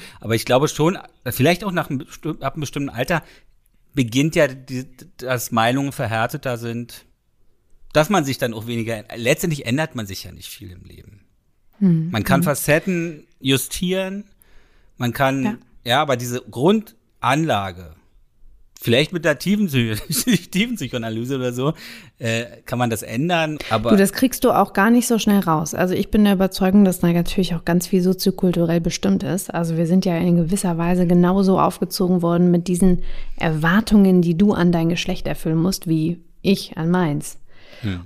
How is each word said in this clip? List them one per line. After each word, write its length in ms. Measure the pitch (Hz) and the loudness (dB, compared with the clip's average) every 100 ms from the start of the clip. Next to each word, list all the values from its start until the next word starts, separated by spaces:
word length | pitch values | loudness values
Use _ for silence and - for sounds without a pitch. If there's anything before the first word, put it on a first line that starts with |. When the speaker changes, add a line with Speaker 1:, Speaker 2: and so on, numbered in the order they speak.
| - - | -16 -14
Speaker 1:
aber 140 | - | -4
ich 100 | 113 | -4
glaube 240 | - 127 147 | 2 2 2
schon, 300 | - 156 196 - _ | 2 0 0 -8 _
äh, 80 | - | -8
vielleicht 320 | - 139 175 | 0 2 2
auch 80 | 214 | -2
nach 160 | 175 147 | -4 -4
einem 120 | 135 | -6
besti-, 360 | - - - 160 | -8 -12 -10 -8
ab 100 | 135 | -8
einem 80 | 160 | -8
bestimmten 300 | 143 151 143 | -8 -6 -6
Alter 320 | 117 123 165 - - _ _ _ _ _ | -4 -4 -4 -6 -18 _ _ _ _ _
beginnt 420 | 143 120 123 151 170 | -2 0 0 2 2
ja, 100 | 143 | 2
die, 380 | 131 131 127 131 - - - | 0 -12 -10 -10 -18 -20 -12
dass 360 | 127 127 - | -4 -4 -2
Meinungen 380 | 117 113 135 139 | 0 2 2 -2
verhärteter 640 | - 120 113 117 147 135 120 | -4 -4 -2 -2 -4 -6 -6
sind, 480 | 117 117 117 - _ _ _ _ _ _ _ - - | -6 -8 -10 -16 _ _ _ _ _ _ _ -20 -2
dass 160 | 147 156 | 0 2
man 160 | 196 139 | 2 0
sich 100 | 127 | -2
dann 160 | 123 | -4
auch 140 | 110 113 | -6 -6
weniger, 360 | 117 113 110 104 - | -6 -6 -8 -10 -4
letztendlich 480 | 117 160 180 147 | -2 -2 -2 -4
ändert 300 | 120 131 156 | -4 -4 -4
man 100 | 123 101 | -8 -10
sich 160 | 95 | -12
ja 80 | 92 | -16
nicht 180 | 78 - | -18 -18
viel 200 | - 95 | -18 -18
im 140 | 90 | -20
Leben. 400 | 95 - - - _ _ _ _ _ - | -20 -20 -20 -20 _ _ _ _ _ 0
Speaker 2:
Hm. 320 | 196 165 160 | 2 4 0
Speaker 1:
Man 140 | 113 | -4
kann 160 | - - | 0 2
Speaker 2:
Hm. 40 | |
Speaker 1:
Facetten 840 | 170 139 - 151 190 175 170 151 _ _ | 2 -2 0 0 0 -4 -4 -10 _ _
justieren, 840 | 131 139 - - 180 185 190 196 - _ _ - - _ _ - | -2 -2 -2 -6 -4 -4 -6 -10 -14 _ _ -20 -20 _ _ -8
man 160 | 123 | -6
kann, 280 | 117 135 135 | 0 0 0
Speaker 2:
Ja. 140 | 123 - - - | -2 -6 -12 -12
Speaker 1:
ja, 180 | 117 127 | -2 0
aber 160 | 151 123 | 0 -2
diese 240 | 123 120 | -2 -8
Grundanlage, 1500 | - 113 151 220 208 _ _ _ 120 143 160 110 98 90 85 80 _ _ _ _ - - _ - | -8 0 2 2 0 _ _ _ 0 2 2 0 -2 -8 -18 -20 _ _ _ _ -20 -20 _ -8
vielleicht 320 | - 117 151 | 0 2 2
mit 120 | 175 | 0
der 140 | 160 143 | -2 0
tiefen 300 | 180 208 196 | 0 0 2
Psy-, 260 | 131 117 107 | 0 0 -4
<laughs> 540 | - 165 - 214 - | -4 -4 0 0 0
tiefen 240 | 185 233 240 | -4 -4 -4
Psychoanalyse 600 | 131 - 113 113 123 135 | -6 -6 -6 -6 -4 -4
oder 160 | 127 | -2
so, 200 | 123 139 160 - - - _ | -2 -2 -4 -10 -20 -20 _
äh, 260 | 113 113 117 - | -4 -4 -6 -14
kann 140 | - 120 | -8 -2
man 100 | 120 | -2
das 120 | - | -2
ändern, 560 | - 113 165 170 156 156 - | -4 -4 -2 0 -2 -6 -4
aber 200 | 156 117 | -2 4
Speaker 2:
Du, 60 | 202 | 4
das 160 | 196 | 4
kriegst 300 | - 262 - | 2 -2 2
du 60 | 247 | 2
auch 220 | 165 202 | 2 0
gar 180 | - 202 | 2 4
nicht 160 | 240 233 | 4 2
so 120 | 233 | 0
schnell 200 | - 202 | 2 2
raus. 320 | 180 156 160 | 2 0 -2
Also 200 | - 185 | -2 0
ich 160 | 185 - | 0 0
bin 140 | 214 | 4
der 80 | 208 | 4
Überzeugung, 500 | 190 190 - 185 196 | 4 0 0 4 6
dass 140 | 196 175 | 4 4
da 120 | 175 | 2
natürlich 420 | 170 165 - 180 | 2 0 -2 -2
auch 100 | 170 | -2
ganz 220 | - 175 - | 0 0 2
viel 160 | 185 | 0
soziokulturell 760 | 180 185 190 185 185 170 170 170 | 2 2 0 0 0 2 0 0
bestimmt 420 | 170 - 196 190 | -2 -2 0 0
ist. 300 | 196 180 - | 0 -4 -4
Also 220 | 165 165 165 | -4 -2 -2
wir 100 | 170 | 2
sind 180 | 185 | 2
ja 120 | 185 165 | 2 0
in 180 | 175 175 | 2 2
gewisser 420 | 165 196 185 165 | 2 0 -2 0
Weise 280 | 170 180 175 | 0 2 4
genauso 540 | 175 175 196 190 180 | 4 4 4 4 4
aufgezogen 600 | 156 - 180 - 180 180 | 2 0 -6 -2 0 2
worden 280 | 170 175 180 | 2 2 4
mit 160 | 175 175 | 2 0
diesen 340 | 180 185 180 - - - - | 2 4 4 0 -4 -6 -4
Erwartungen, 840 | 165 156 165 190 220 214 196 180 | -2 0 2 2 4 4 6 6
die 140 | 170 165 | 4 2
du 160 | 208 | 2
an 200 | - 175 | 4 2
dein 160 | 170 165 | 2 0
Geschlecht 380 | 170 - 185 - | -2 -4 -4 -4
erfüllen 300 | 147 160 160 | -4 -2 0
musst, 280 | 175 190 175 | 0 -2 -2
wie 320 | 160 156 170 - - | -2 0 -4 -12 -6
ich 340 | - 190 - - | 0 0 -2 -6
an 140 | 160 | 0
meins. 480 | 180 165 147 - - - - - - | 0 0 -2 -8 -14 -18 -20 -20 -10
Speaker 1:
Hm. 180 | 107 90 | -8 -8